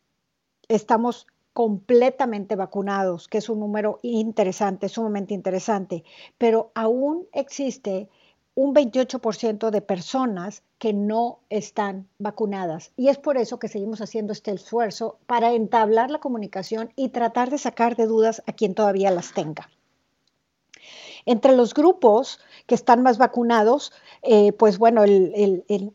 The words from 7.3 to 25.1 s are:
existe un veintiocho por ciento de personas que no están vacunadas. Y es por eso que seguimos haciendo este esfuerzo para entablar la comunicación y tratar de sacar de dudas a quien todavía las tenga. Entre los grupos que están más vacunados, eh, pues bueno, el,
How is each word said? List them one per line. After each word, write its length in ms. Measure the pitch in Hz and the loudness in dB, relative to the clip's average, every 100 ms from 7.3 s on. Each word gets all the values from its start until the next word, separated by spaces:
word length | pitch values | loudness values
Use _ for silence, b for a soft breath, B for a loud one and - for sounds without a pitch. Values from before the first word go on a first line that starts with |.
existe 800 | 294 269 - 277 - 208 190 208 b b b _ - | -8 -8 -6 -6 -6 -6 -8 -8 b b b _ -2
un 180 | 277 | 2
veintiocho 460 | 277 254 254 254 254 | 4 2 0 -2 -2
por 180 | 226 - | -4 -2
ciento 340 | 233 214 226 | -4 -2 -2
de 80 | 208 | -2
personas 840 | 202 190 170 262 254 190 180 - _ _ | -2 -6 -4 -2 -2 -4 -8 -14 _ _
que 120 | 226 | -4
no 480 | 208 202 220 240 - - | -2 -2 -2 -2 -6 -8
están 600 | 214 202 - 202 190 190 - | -8 -6 -6 -6 -6 -14 -12
vacunadas. 720 | 208 208 214 196 180 156 - - | -10 -6 -6 -4 -6 -8 -12 -2
Y 100 | 254 | 0
es 120 | 277 | 0
por 180 | 302 269 | 0 -2
eso 200 | 220 214 | -2 -6
que 120 | 220 | -10
seguimos 320 | 214 202 214 | -8 -8 -8
haciendo 320 | 208 226 214 | -8 -8 -6
este 180 | 208 - | -8 -8
esfuerzo 640 | 190 - 226 226 - 226 - - | -10 -6 -4 -4 -4 -10 -10 -4
para 260 | 240 233 | 0 0
entablar 580 | 240 208 233 214 220 254 | 0 0 2 2 2 0
la 80 | 302 | -2
comunicación 720 | 285 233 202 190 185 220 233 - | -6 -6 -8 -10 -8 -8 -8 -6
y 100 | 262 | -6
tratar 420 | 247 233 240 247 | -2 -2 -2 -2
de 80 | 285 | -2
sacar 380 | 254 - 233 233 | -6 -2 -2 0
de 100 | 226 | 0
dudas 380 | 220 220 226 - | 2 2 0 -8
a 40 | |
quien 220 | - 214 | -4 -4
todavía 360 | 190 208 196 190 | 0 0 2 0
las 240 | 180 - | 0 -4
tenga. 360 | - 156 151 - _ _ _ _ _ _ _ _ _ _ _ B B B B - | -6 -6 -8 -16 _ _ _ _ _ _ _ _ _ _ _ B B B B -2
Entre 280 | 233 262 254 | 2 6 6
los 180 | 233 | 4
grupos 640 | - 320 370 233 214 269 - B B - | 4 4 6 4 4 0 -10 B B -4
que 80 | 240 | -2
están 260 | - 240 | 4 6
más 160 | 254 220 | 6 4
vacunados, 760 | 240 240 233 233 214 277 - B B B | 2 2 2 4 4 2 -2 B B B
eh, 300 | - 214 208 | 4 6 6
pues 260 | 202 220 185 | 6 2 4
bueno, 260 | 233 233 | 4 6
el, 280 | 208 | 6